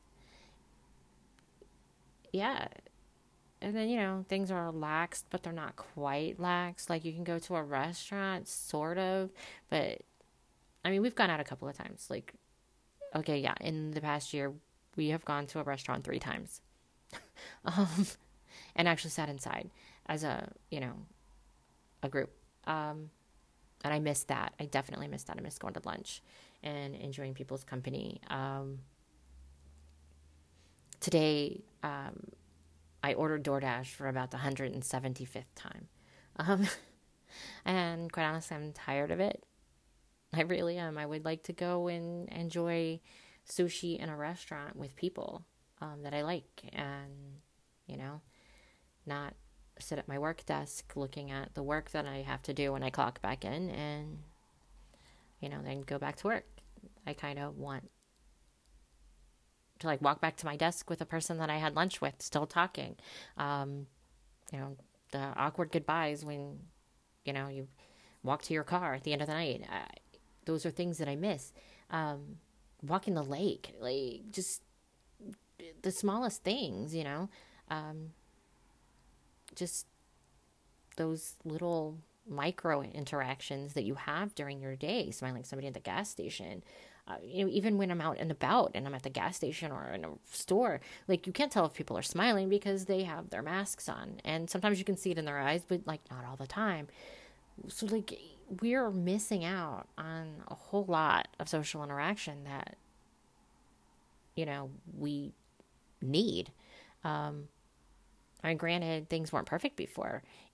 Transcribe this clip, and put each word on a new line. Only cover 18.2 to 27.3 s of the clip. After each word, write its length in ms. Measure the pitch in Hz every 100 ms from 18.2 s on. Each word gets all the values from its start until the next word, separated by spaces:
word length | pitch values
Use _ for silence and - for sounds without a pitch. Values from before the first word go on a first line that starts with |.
| - - - - - -
and 120 | 170
actually 240 | 180 160
sat 180 | - 151
inside 400 | 143 - - 185 - - - -
as 160 | 156
a, 280 | 151 - - - -
you 100 | 151
know, 140 | 127 - - - - - - _ _ _ _ -
a 60 | 139
group. 220 | 139 - - - _ -
Um, 440 | 156 151 151 156 - _ - _ _ - -
and 100 | 147
I 60 | 151
missed 280 | 151 139 -
that. 240 | 131 - -
I 60 | 143
definitely 420 | 135 139 - 143
missed 200 | 139 -
that. 100 | -
I 40 |
missed 180 | 151 -
going 140 | - -
to 60 | -
lunch 360 | - - - - - - -
and 320 | 151 147 139 139
enjoying 380 | 143 135 135